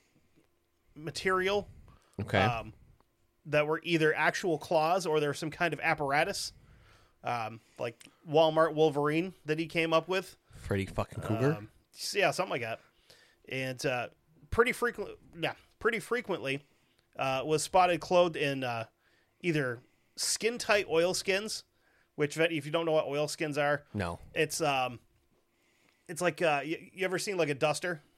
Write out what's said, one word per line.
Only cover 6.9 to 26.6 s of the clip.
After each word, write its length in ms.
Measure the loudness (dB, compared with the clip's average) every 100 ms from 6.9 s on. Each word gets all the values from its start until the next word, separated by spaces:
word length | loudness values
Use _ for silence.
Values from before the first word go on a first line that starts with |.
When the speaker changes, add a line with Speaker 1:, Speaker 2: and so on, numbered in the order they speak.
| -20 _ _ -6
Speaker 1:
um, 340 | -4 -6 -10 _ -8
like 300 | -8 -8 -18 _ 0
Walmart 440 | 4 6 6 4
Wolverine 600 | 4 2 4 0 0 -2 -6 -4
that 140 | -4
he 60 | -2
came 260 | 0 2
up 160 | 2 2
with. 300 | -2 -4 -12 _ -12
Speaker 2:
Freddy 300 | -4 -2 -2
fucking 360 | -4 -6 -6
Krueger? 320 | -2 0 0 0
Speaker 1:
Um, 140 | -6 _ _
s-, 220 | -12 -6 0
yeah, 160 | 0
something 200 | 0 -2
like 100 | -4
that. 180 | -6 -8 _ _ _ -20 _ _ -10
And, 360 | -6 -6 -4 -4
uh, 220 | -4 -6 -12 _ _ -2
pretty 220 | 2 2
frequent-, 460 | 2 -2 -4 -10 -12 -18 -6
yeah, 120 | -6 -6 _ -6
pretty 200 | -2 -2
frequently, 640 | -2 -4 -4 -4 -4 -6 -8 _ _ _ _ -6
uh, 220 | -4 -2
was 200 | 0 0
spotted 360 | 2 4 4 4
clothed 380 | 2 4 4 2
in, 260 | -2 -2
uh, 220 | -4 -6 -8 _ _ _ _ _
either 380 | -2 0 0 -4 -12 _ _ -6
skin-tight 720 | -4 -2 -2 -2 2 2 2
oilskins, 760 | 2 2 0 -2 -2 -4 -10 -14 _ _ _ _ -4
which, 220 | -2 0
if 280 | 0 0 -2
you 60 |
don't 140 | -2 2
know 80 |
what 140 | 2 2
oilskins 500 | 0 -2 -2 -4 0
are, 260 | 0 0 -4
Speaker 2:
No. 260 | -4 -4 -6 -6
Speaker 1:
it's, 280 | -2 -2 0
um, 380 | 0 0 -2 -6 _ _ _ _ _ _ _ _ _ _ -14
it's 140 | -4
like, 200 | -2 2
uh, 200 | 2 2